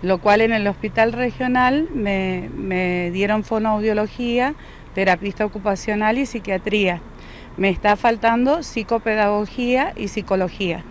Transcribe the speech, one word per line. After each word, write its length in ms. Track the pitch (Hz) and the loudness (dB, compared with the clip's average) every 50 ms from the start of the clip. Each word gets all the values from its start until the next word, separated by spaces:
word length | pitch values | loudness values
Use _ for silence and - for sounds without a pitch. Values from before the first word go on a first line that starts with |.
lo 160 | - 180 190 175 | 2 0 0 2
cual 220 | - 208 202 214 | 4 4 6 6
en 120 | 226 226 | 6 4
el 140 | 226 220 202 | 2 2 0
hospital 460 | 202 196 - - 214 - 220 220 226 | 0 -2 -2 -6 -4 2 2 2 2
regional 720 | 226 233 247 247 226 - 254 254 247 254 254 254 269 294 320 - - | 2 0 -2 -2 -2 -2 -2 0 2 4 4 4 4 2 0 -2 -2
me, 560 | 269 208 202 196 190 190 190 185 185 180 - - | -2 -2 0 0 0 0 0 -2 -4 -4 -8 -8
me 560 | - 202 190 185 185 185 180 180 180 180 175 | -8 -4 -2 -2 0 0 0 0 0 -2 -2
dieron 320 | 175 190 202 202 214 214 208 | -2 -2 0 0 0 0 0
fonoaudiología, 1120 | - 226 220 214 220 214 214 208 220 214 214 208 208 - - 247 240 233 240 247 277 302 - - - - - - - - | -2 -2 0 0 0 0 2 2 0 2 0 0 -2 -4 -4 -4 0 0 2 0 0 -2 -6 -12 -20 -20 -20 -18 -8 -2
terapista 480 | 190 190 185 185 170 185 202 190 - 214 | 0 2 2 2 2 0 -6 -2 -2 -2
ocupacional 720 | 208 - 214 185 214 196 190 - - 208 208 214 214 226 254 | -2 -2 -4 -2 -2 -2 -2 -2 -2 0 2 2 2 2 2
y 80 | 277 | 0
psiquiatría. 760 | 262 - 233 190 202 196 185 185 214 202 208 202 180 175 165 - - - - - - - - - - - | -2 -4 -8 -4 -2 -4 -2 0 0 0 2 2 2 0 -2 -8 -14 -18 -18 -18 -18 -18 -18 -18 -16 -6
Me 120 | - 185 196 | 0 0 0
está 260 | 185 - - 208 208 | 0 2 4 2 2
faltando 680 | 202 - 240 226 214 - 226 226 233 247 262 294 339 311 | 4 4 2 2 4 2 2 4 4 4 4 2 0 -2
psicopedagogía 1300 | - - 233 214 - 233 226 220 226 214 214 208 202 208 208 214 202 - - 247 240 247 254 277 381 - | -4 -6 -6 -2 -2 -2 0 0 0 2 2 2 2 2 0 -2 -4 -4 -2 0 2 2 2 2 -2 -4
y 140 | - 214 196 | -6 -8 -6
psicología. 720 | - - 175 - 196 190 185 180 - - 202 175 165 170 - - | -6 -6 -2 0 0 0 0 -2 -2 -4 -2 -2 -2 -4 -8 -14